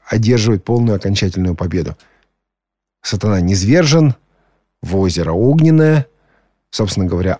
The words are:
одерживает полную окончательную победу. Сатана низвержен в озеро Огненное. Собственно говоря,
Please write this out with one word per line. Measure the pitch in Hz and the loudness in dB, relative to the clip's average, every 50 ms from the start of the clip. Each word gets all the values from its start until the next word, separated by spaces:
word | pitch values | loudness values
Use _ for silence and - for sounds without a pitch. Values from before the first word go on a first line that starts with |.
| _ | _
одерживает | - - 113 110 107 120 113 107 113 113 95 - | -6 -4 -2 0 2 2 2 2 0 -2 -2 -2
полную | - 117 120 120 117 107 95 | -2 -2 0 0 0 -2 -2
окончательную | - 98 98 - - 95 85 90 92 90 87 | -2 -4 -4 -2 -2 -4 -4 -4 -4 -4 -4
победу. | 80 87 90 82 90 80 67 - - _ _ _ _ _ _ _ _ _ _ _ _ _ _ _ _ _ _ _ _ | -4 -6 -4 -4 -4 -6 -6 -8 -12 _ _ _ _ _ _ _ _ _ _ _ _ _ _ _ _ _ _ _ _
Сатана | - - - 98 - 107 104 95 | -12 -10 -8 -4 -2 -2 0 0
низвержен | 87 90 98 95 90 101 135 175 175 147 143 165 156 147 123 - _ _ _ _ _ _ _ _ _ _ _ _ | 0 0 0 0 2 2 2 4 4 4 4 4 4 2 0 -2 _ _ _ _ _ _ _ _ _ _ _ _
в | - - 85 98 | -10 -4 -2 0
озеро | 98 95 85 87 85 78 | 0 0 -2 -2 -4 -4
Огненное. | 82 90 110 127 147 160 156 160 160 156 156 156 156 151 135 - _ _ _ _ _ _ _ _ _ _ _ _ | -2 0 2 2 2 4 4 4 4 4 4 4 2 0 -2 -4 _ _ _ _ _ _ _ _ _ _ _ _
Собственно | - - 110 101 - - 95 | -8 -6 -6 -4 -2 -2 -2
говоря, | 90 85 87 90 92 92 - | -2 -2 -2 -2 -2 -4 -4